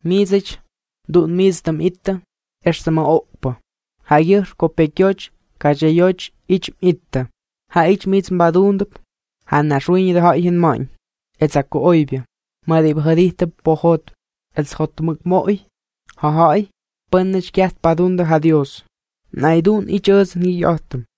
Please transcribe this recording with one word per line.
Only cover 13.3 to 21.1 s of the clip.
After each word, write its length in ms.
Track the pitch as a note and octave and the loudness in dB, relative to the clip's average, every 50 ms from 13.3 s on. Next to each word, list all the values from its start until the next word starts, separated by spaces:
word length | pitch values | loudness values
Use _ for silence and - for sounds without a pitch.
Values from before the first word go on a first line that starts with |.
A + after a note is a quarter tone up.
| F3 - F3+ | 0 -2 -6
pohot. 680 | E3 _ _ _ D#3+ D#3+ D3+ - E3+ E3 D#3+ _ - - _ _ _ _ _ _ _ _ | -6 _ _ _ -2 -2 0 2 0 0 0 _ -14 -20 _ _ _ _ _ _ _ _
Etz 200 | - D3 - - | -8 -6 -6 -6
hot 260 | - D#3 - _ - | -8 -8 -8 _ -6
mukmoi. 640 | D#3 E3 D#3 - _ F3 F3+ F#3 - F#3+ G#3 F#3+ _ _ _ _ _ _ _ _ _ _ _ | -6 -6 -6 -6 _ -2 0 0 0 0 -4 -4 _ _ _ _ _ _ _ _ _ _ _
Ha 140 | - - D3+ | -6 -4 -2
hai. 380 | D3+ D#3+ E3 D#3 D3+ G#3 G#3 - _ _ _ _ _ _ _ _ | 2 4 4 4 4 2 -2 -4 _ _ _ _ _ _ _ _
Pannech 400 | - F#3 F#3 F#3+ F#3+ F#3 F3+ - | 0 0 0 0 -2 -4 -4 -2
kiat 280 | - G3 F#3 F3+ - - | -2 0 0 0 -2 -2
badunda 420 | - E3+ E3 D#3+ F3+ F#3 F#3 F3+ F3 | -2 0 0 2 0 0 0 0 0
ha 140 | D#3+ D#3+ D#3 | 0 0 2
Dios. 460 | D3+ E3 D#3 D3+ C#3 C#3 - - _ _ _ _ _ _ _ _ _ _ | 2 2 2 2 0 -2 -10 -20 _ _ _ _ _ _ _ _ _ _
Naidun 560 | - - C3 D#3 E3 E3+ D#3+ G3+ G#3+ G#3 G3 - | -6 -2 0 2 2 2 2 2 0 0 -2 -4
ich 200 | - G3+ - G3 | -6 -2 0 2
öz 280 | G3 G3+ G3 F3+ - | 2 2 2 0 -2
ni 240 | F3 F3+ F3+ F3+ F3 | -4 -4 -2 -2 -2
yotam. 460 | E3+ F3 E3 D3+ - _ - B2+ A2+ _ | -2 -2 -2 -2 -6 _ -12 -12 -12 _